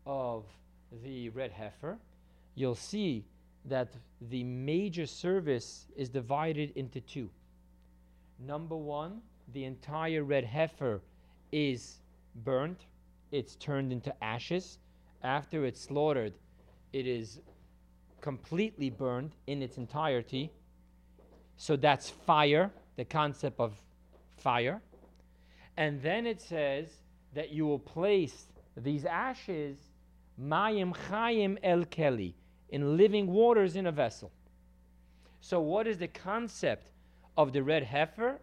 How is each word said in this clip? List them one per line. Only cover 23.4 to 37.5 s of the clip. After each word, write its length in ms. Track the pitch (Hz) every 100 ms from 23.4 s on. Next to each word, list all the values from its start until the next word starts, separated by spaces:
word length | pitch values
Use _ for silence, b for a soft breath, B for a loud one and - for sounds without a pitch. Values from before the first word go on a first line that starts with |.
| 143 -
of 140 | 117 104 - - - - - -
fire. 420 | 135 120 123 220 - - - - - b b b b -
And 240 | 156 143
then 260 | 151 208 233
it 140 | 214
says 480 | - 165 143 139 165 - - - _
that 160 | 139 151
you 160 | 151 151
will 120 | 143
place 680 | - 160 196 202 143 - - - -
these 300 | - 127 147
ashes, 720 | 165 170 254 254 - 165 147 139 - - - - - -
mayim 540 | 139 160 214 208 180 170 -
chayim 480 | 208 233 233 196 196
el 220 | 190 175
keli, 480 | 170 - 147 120 90 - b b b
in 240 | 143 143 160
living 300 | 208 208 190
waters 480 | 190 233 226 190
in 120 | 180 185
a 40 |
vessel. 380 | 147 120 - 98 - - - - - - - - b b b
So 200 | - 180
what 280 | 156 196 226
is 100 | 190
the 80 | 170
concept 840 | - 185 220 233 - 156 107 - - b b b -
of 160 | 143